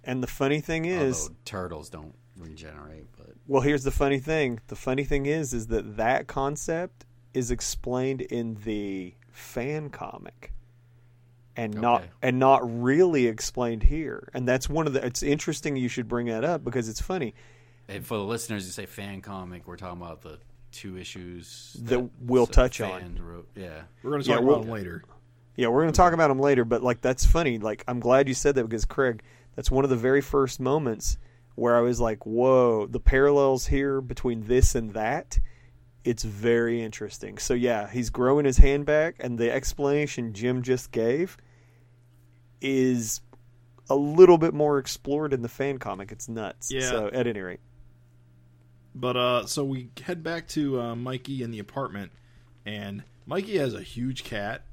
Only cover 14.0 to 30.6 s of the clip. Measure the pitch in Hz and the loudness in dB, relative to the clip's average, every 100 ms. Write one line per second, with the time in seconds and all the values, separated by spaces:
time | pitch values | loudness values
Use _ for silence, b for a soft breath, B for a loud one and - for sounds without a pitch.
14 | 151 - - 135 123 127 - 151 156 131 | -6 -10 -10 -6 0 0 0 -2 0 -2
15 | 127 - 147 143 - - 156 135 123 127 | -4 -4 -2 -2 -2 -6 -4 -4 -4 -4
16 | 110 120 120 110 143 170 123 123 113 110 | -4 -4 -4 -2 -2 -4 -4 -6 -6 -8
17 | - 185 117 b b b b b - 98 | -6 -6 -6 b b b b b -16 -14
18 | - 110 98 117 - 104 92 101 95 - | -6 -6 -4 -6 -6 -8 -8 -12 -14 -12
19 | 101 95 101 95 90 87 87 87 92 87 | -12 -12 -12 -14 -12 -16 -16 -14 -14 -12
20 | 87 80 82 76 - - - - 98 92 | -14 -16 -18 -20 -20 -20 -20 -16 -14 -14
21 | 85 92 90 87 82 - - - 117 127 | -14 -14 -14 -16 -18 -20 -20 -14 -4 -2
22 | 123 - 120 127 117 - 127 - 101 92 | -2 -10 2 4 6 6 4 -2 -8 -8
23 | 90 85 85 85 85 101 92 80 - _ | -10 -12 -12 -16 -18 -16 -16 -16 -20 _
24 | 123 143 127 120 127 139 110 110 90 85 | -6 -4 0 2 4 2 0 -8 -10 -12
25 | - - _ _ _ - 120 127 160 151 | -16 -20 _ _ _ -2 0 2 2 6
26 | 180 165 156 135 139 131 113 117 127 117 | 4 6 2 4 4 4 2 0 0 0
27 | 127 127 - 165 156 117 107 107 - 123 | -2 4 6 6 4 -2 -4 -6 -6 -4
28 | 113 131 139 123 143 131 113 113 - - | 4 4 4 2 2 2 0 -2 -2 0
29 | 131 110 b b b - - 131 139 123 | 0 -2 b b b -4 0 2 4 4
30 | 127 139 135 139 131 - | 4 4 4 2 2 0